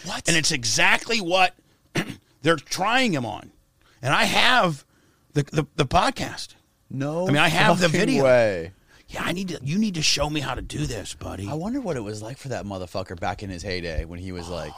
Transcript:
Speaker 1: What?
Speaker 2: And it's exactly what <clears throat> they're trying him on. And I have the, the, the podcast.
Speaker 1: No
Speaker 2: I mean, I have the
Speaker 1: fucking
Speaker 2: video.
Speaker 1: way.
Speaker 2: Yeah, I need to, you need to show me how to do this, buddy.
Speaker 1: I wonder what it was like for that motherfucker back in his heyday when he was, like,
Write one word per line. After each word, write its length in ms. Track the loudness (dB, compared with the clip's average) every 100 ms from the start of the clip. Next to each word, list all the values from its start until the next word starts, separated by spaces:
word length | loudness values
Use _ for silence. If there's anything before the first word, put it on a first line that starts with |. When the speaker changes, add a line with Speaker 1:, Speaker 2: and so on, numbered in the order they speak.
Speaker 1:
What? 220 | -10 -6 2
Speaker 2:
And 80 | 2
it's 160 | 2
exactly 680 | 0 0 2 4 4 0 -4
what 340 | 0 2 2 0 _ _ _
<clears throat> 480 | -6 -6 -10 _ _
they're 140 | 0 0
trying 560 | 0 -4 0 2 2
him 140 | 0 -2
on. 240 | -8 -12 _ _ _ _ _
And 120 | 0
I 100 | 2
have 600 | 4 4 6 6 4 0 -10 _ _ _ _
the, 100 | -2 -2
the, 140 | -2 -4 -2
the 100 | 2
podcast. 680 | 4 2 -2 -8 -8 -14 -16 _ _ -12
Speaker 1:
No 340 | -6 -4 -2
Speaker 2:
I 80 | 0
mean, 40 | 4
I 120 | 4
have 320 | 4 4 6
the 80 | 4
Speaker 1:
fucking 120 | 2
Speaker 2:
video. 240 | 2 4
Speaker 1:
way. 480 | 6 6 6 2 -6 -12 _ -20 -14
Speaker 2:
Yeah, 140 | -8
I 80 | -4
need 160 | -4 -4
to, 100 | -6
you 160 | -2 0
need 160 | 0
to 80 | 0
show 260 | 0 0 0
me 120 | -2
how 140 | -4
to 60 | -6
do 220 | -6 -6 -4
this, 280 | -6 -10
buddy. 340 | -12 -10 -8 -6
Speaker 1:
I 60 |
wonder 260 | -6 -4 -4
what 160 | -4 -4
it 40 |
was 200 | -6 -8
like 140 | -10 -12
for 120 | -8
that 160 | -6 -6
motherfucker 520 | -8 -6 -6 -8 -6
back 240 | -6 -6
in 60 | -8
his 140 | -8
heyday 420 | -6 -6 -4 -6
when 140 | -6 -8
he 140 | -10
was, 160 | -10 -8
like, 220 | -8 -8